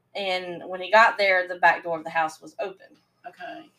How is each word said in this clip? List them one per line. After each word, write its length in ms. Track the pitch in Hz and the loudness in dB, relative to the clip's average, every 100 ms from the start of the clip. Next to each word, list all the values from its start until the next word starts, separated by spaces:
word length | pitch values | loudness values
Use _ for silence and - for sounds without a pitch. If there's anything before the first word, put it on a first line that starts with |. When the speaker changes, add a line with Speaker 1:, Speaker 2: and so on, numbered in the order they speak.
| _ | _
Speaker 1:
And 480 | - 196 185 180 170 170 | -8 -4 -4 -6 -10 -10
when 120 | 185 | -10
he 100 | 185 | 2
got 280 | 214 226 - | 6 6 4
there, 280 | 196 185 180 | 2 2 0
the 80 | 180 | 2
back 260 | 170 - | 4 4
door 160 | 170 160 | -2 -6
of 60 | |
the 60 | 160 | -4
house 300 | 165 156 - | -2 -2 -4
was 140 | - - | -16 -10
open. 260 | 196 190 - _ _ _ 175 | -10 -10 -20 _ _ _ -20
Speaker 2:
Okay. 400 | 180 175 160 - | -16 -14 -14 -18